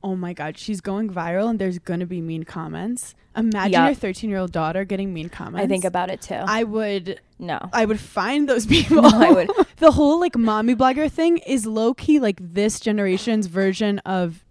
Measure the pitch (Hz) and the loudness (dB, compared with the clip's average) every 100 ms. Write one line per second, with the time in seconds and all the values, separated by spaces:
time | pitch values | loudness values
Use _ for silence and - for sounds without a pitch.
0 | 196 185 175 175 151 156 - 202 196 196 | -8 -6 -6 -8 -10 -10 -10 -8 -6 -6
1 | 220 180 165 180 220 226 190 180 - 175 | -6 -6 -4 -2 -2 -2 -4 -6 -6 -6
2 | 180 180 165 160 160 170 160 160 196 247 | -6 -8 -8 -8 -10 -10 -10 -8 -8 -8
3 | - - _ - 226 208 196 180 277 269 | -10 -18 _ -4 -2 0 2 4 2 2
4 | 202 185 220 190 185 170 156 180 196 196 | -4 -6 -6 -4 -4 -4 -4 -4 -4 -6
5 | 196 170 160 - 180 180 202 190 185 180 | -6 -8 -10 -12 -10 -4 -2 0 -2 -2
6 | 180 - - - - 214 226 214 214 196 | -4 -6 -8 -6 -4 -2 -2 -4 -4 -4
7 | 180 - _ - 175 147 180 233 220 214 | -6 -12 _ -14 -8 -8 -4 0 0 0
8 | - - 196 285 285 240 214 320 - 320 | -4 -4 -2 0 2 0 2 2 4 8
9 | 233 220 320 294 170 427 - - 320 262 | 8 8 8 6 4 0 0 4 6 6
10 | 285 330 349 240 226 214 226 233 262 262 | 4 4 0 0 0 0 0 2 2 2
11 | 302 - 330 339 - 262 220 220 226 262 | -2 0 2 0 0 -4 -2 -2 0 0
12 | - 302 226 190 180 175 208 208 220 208 | 2 2 2 -2 -6 -2 -2 0 -2 0
13 | 196 185 240 220 190 175 196 190 214 202 | 0 -2 0 -2 -2 -2 0 0 -2 -2
14 | - 185 175 165 _ | -4 -2 -2 -6 _